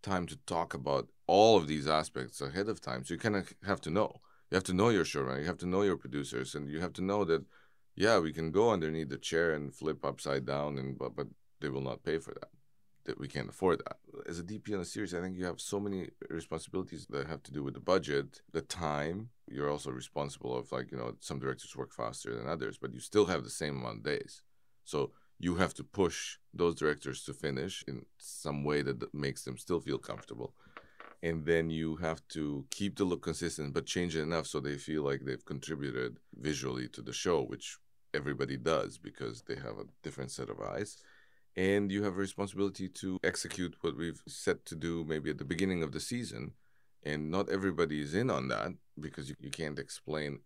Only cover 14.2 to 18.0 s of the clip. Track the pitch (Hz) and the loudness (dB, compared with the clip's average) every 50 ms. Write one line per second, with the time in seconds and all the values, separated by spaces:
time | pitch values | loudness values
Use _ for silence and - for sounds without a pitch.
14.2 | - - 85 85 87 87 104 107 - 107 104 95 87 - - - 87 82 87 87 | -8 -6 -6 -6 -6 -6 -8 -8 -4 -4 -2 -2 -2 -4 -4 -4 -4 -2 -2 -2
15.2 | 90 92 92 90 90 90 87 - - - - 101 101 104 98 95 82 - - - | -2 -2 -2 -2 -2 -2 -2 -4 -6 -2 -2 -2 0 0 -2 -2 -4 -6 -8 -12
16.2 | - - - 82 80 - 80 82 - - - 92 92 - - 73 - - 57 69 | -8 -6 -4 -6 -4 -4 -6 -6 -6 -2 -2 -2 -2 -2 -6 -12 -10 -4 -4 -4
17.2 | 67 76 80 71 - - 69 73 71 69 65 - - - 92 95 | -2 -2 -6 -8 -8 -8 -4 -2 -2 -2 -4 -2 4 6 6 6